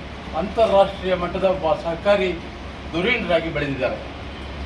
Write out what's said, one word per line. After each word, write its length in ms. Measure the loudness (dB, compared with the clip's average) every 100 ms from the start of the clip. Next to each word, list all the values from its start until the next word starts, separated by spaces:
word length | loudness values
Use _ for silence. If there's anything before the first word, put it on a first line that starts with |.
| -10 -12 -6 -4
ಅಂತಾರಾಷ್ಟ್ರೀಯ 760 | -2 2 6 6 6 2 -2 0
ಮಟ್ಟದ 280 | 0 2
ಒಬ್ಬ 380 | 2 2 2 0
ಸಹಕಾರಿ 480 | -2 0 2 4 2 -2 -8 -12 -12 -10 -6
ಧುರೀಣರಾಗಿ 560 | -2 0 0 2 2 2
ಬೆಳೆದಿದ್ದಾರೆ. 460 | -2 -2 -2 -2 -2 -8 -12 -12 -10 -10 -10